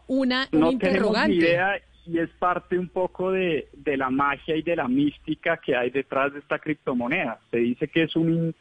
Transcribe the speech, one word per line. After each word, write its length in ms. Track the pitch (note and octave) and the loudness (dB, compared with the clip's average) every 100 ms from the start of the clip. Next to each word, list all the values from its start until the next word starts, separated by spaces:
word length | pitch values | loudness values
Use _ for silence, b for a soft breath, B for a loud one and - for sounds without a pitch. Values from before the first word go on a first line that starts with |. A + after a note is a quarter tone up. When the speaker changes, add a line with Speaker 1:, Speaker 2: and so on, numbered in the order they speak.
| - | -4
Speaker 1:
una, 400 | C4 C4 B3+ C4 | 0 0 0 0
un 80 | D#3 | 2
Speaker 2:
no 120 | D#3+ | 2
Speaker 1:
interrogante. 680 | B3 F#3 F#3+ G#3 A3 C4 F3+ | 2 2 2 2 2 2 4
Speaker 2:
tenemos 20 | |
ni 80 | E3 | 4
idea, 340 | E3+ F#3+ G3 - _ | 4 2 -2 -8 _
y 140 | E3+ E3+ | -6 -2
es 100 | E3 - | -2 0
parte 400 | F3+ F3 - F3+ | 0 0 -2 -2
un 100 | F3+ | -2
poco 440 | F#3+ F#3 - F#3 | -2 -4 -2 -2
de, 360 | F#3+ F3+ D3 - | 0 0 -2 -4
de 240 | C#3+ C#3 C#3 | -8 -4 -2
la 140 | C3 | 0
magia 440 | C3 C#3+ C#3 - | 0 0 -2 -4
y 80 | D#3 | -4
de 140 | D#3+ E3+ | -2 -2
la 120 | B2+ | 0
mística 680 | C3 D3 - - D#3 E3+ D#3+ | 0 0 -2 -8 -4 -2 -2
que 180 | - | 0
hay 140 | B2 B2 | 0 0
detrás 460 | C3+ - C3+ C#3 | -2 -2 -2 -2
de 60 | C#3+ | -4
esta 180 | - D#3 | -6 -6
criptomoneda. 840 | D#3 D3 - B2 A#2+ F3 C#3+ A2 _ | -4 -6 -4 -4 -2 -2 -4 -8 _
Se 60 | A#2+ | -2
dice 320 | A#2+ B2 D3+ | -2 -2 -2
que 140 | E3 | 0
es 120 | D#3 | 0
un 400 | E3 E3 E3 E3 - | 0 0 0 -2 -6